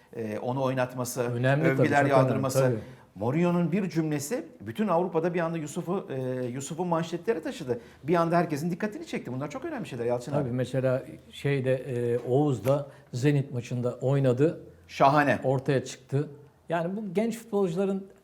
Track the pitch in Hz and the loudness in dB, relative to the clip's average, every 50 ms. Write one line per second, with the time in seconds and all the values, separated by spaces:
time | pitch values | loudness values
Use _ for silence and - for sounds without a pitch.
0 | _ _ - 117 113 107 104 104 - 123 123 139 135 127 131 131 127 123 127 131 | _ _ -10 -8 -6 -6 -6 -4 -4 -4 -2 0 0 0 0 0 -2 -2 -2 -6
1 | 123 - - 131 117 120 123 120 127 131 139 147 160 135 135 135 160 147 143 143 | -6 -4 -2 -2 -2 -2 0 0 2 2 2 4 4 2 4 4 4 4 4 4
2 | 143 143 139 131 131 131 113 135 135 131 131 135 135 123 117 107 - - - - | 4 6 6 6 4 4 2 0 0 2 2 4 4 4 2 0 -4 -10 -16 -20
3 | - _ _ 92 104 120 151 165 175 175 170 180 175 151 165 208 214 165 135 165 | -20 _ _ -4 -2 -2 2 2 2 2 4 2 2 2 0 0 -2 0 0 0
4 | 160 156 151 143 139 - 240 285 339 - - - 101 110 113 - 220 196 170 170 | 0 0 -2 -2 -2 -4 -4 -6 -6 -10 -14 -12 -12 -8 -4 -2 0 2 2 2
5 | 185 185 170 160 160 180 170 180 165 165 165 165 147 143 - 180 160 165 190 185 | 2 2 0 0 0 0 0 0 -2 -2 -2 -4 -6 -6 -6 -6 -4 -4 -4 -4
6 | - - 135 131 127 127 127 127 127 123 120 139 139 - 165 147 185 175 165 160 | -4 -4 -6 -4 -4 -4 -2 -4 -4 -4 -6 -8 -8 -8 -6 -4 -2 0 0 0
7 | 170 - 180 170 - 233 226 160 - 285 - - 151 127 117 - - - - - | 0 -2 -6 -4 -2 -2 -2 -2 -4 -6 -8 -6 -4 -4 -4 -4 -4 -12 -20 -10
8 | - 147 180 170 165 165 170 170 170 160 151 139 160 180 190 - 214 214 208 311 | -2 0 2 2 4 4 4 2 2 2 -2 -4 -2 -4 -4 -2 -4 -6 -6 -8
9 | 339 - 262 196 - - 123 127 147 - - 262 - 339 311 240 165 123 139 120 | -10 -8 -8 -8 -6 -6 -6 -6 -6 -8 -8 -8 -8 -8 -8 -8 -8 -8 -6 -4
10 | 117 120 120 120 - 151 139 147 143 120 123 127 123 - - 131 127 131 127 135 | 0 0 0 -2 -2 -2 -2 -2 0 0 -2 -2 -2 0 0 0 2 2 0 0
11 | - - 160 - - - - - - 143 143 139 127 131 131 135 131 143 123 120 | -2 -6 -14 -16 -18 -20 -16 -4 -2 0 0 2 2 2 0 0 0 -4 -4 -2
12 | 120 120 120 120 - 120 123 143 151 147 131 104 - 131 143 143 143 - - - | 0 0 0 0 2 2 2 4 4 4 2 0 2 0 0 0 0 -6 -12 -20
13 | - - - 120 127 147 147 139 135 - 131 120 117 - 127 123 120 123 117 - | -16 -10 -6 0 2 4 4 4 0 -2 -4 -8 -6 -4 -4 -2 -2 -2 -4 -2
14 | 131 127 139 139 135 127 120 123 147 170 175 - - - - - - - - - | 0 2 2 4 4 4 4 4 4 2 2 -2 -10 -16 -20 -20 -20 -16 2 4
15 | 135 135 151 151 143 135 110 95 - 131 135 127 - 151 139 123 123 - - - | 6 6 8 6 4 4 2 2 2 0 0 2 2 2 0 0 0 -2 -10 -14
16 | - - 139 139 151 147 - - - - _ _ _ - 160 175 165 180 196 220 | -10 -4 -2 -2 -2 -4 -8 -16 -20 -20 _ _ _ -4 -4 -2 -2 -2 -4 -6
17 | 220 190 165 196 226 233 220 - - - 202 202 196 175 160 185 196 190 196 190 | -6 -4 -2 -2 0 0 -2 -6 -8 -4 0 0 0 0 0 0 0 0 -2 -4
18 | - - - - | -6 -10 -16 -16